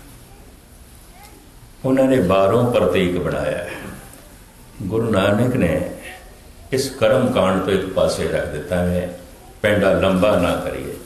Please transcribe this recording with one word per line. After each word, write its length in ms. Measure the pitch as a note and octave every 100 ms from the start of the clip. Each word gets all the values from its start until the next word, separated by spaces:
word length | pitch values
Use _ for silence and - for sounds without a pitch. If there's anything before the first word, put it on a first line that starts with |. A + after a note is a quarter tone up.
| - - - - - - - - - - - - - - - - - - C3
ਉਹਨਾਂ 180 | C3
ਨੇ 180 | C3 C3
ਬਾਰਾਂ 500 | F2 F#2+ G2 A#2 B2
ਪ੍ਰਤੀਕ 480 | A#2 F2+ F#2+ F2+ F2
ਬਣਾਇਆ 380 | D2 - - -
ਹੈ। 140 | - - - - - - - - - - - -
ਗੁਰੂ 280 | F#2+ A2 A2+
ਨਾਨਕ 440 | G2 G2+ G#2+ B2+ -
ਨੇ 400 | F2 - - - - - - - - - -
ਇਸ 180 | C3 -
ਕਰਮ 420 | - A2 - A#2+
ਕਾਂਡ 300 | G2 F#2 F#2+
ਤੋਂ 120 | G2
ਇੱਕ 120 | F#2+ -
ਪਾਸੇ 420 | - - - D#2+
ਰੱਖ 200 | - -
ਦਿੱਤਾ 280 | - - F2+
ਹੈ, 440 | F2+ F2+ F2 - - - - -
ਪੈਂਡਾ 320 | G#2+ G2 F#2+
ਲੰਬਾ 460 | F2+ F#2+ F#2 G#2 -
ਨਾ 160 | E2+ -
ਕਰੀਏ। 380 | - - - -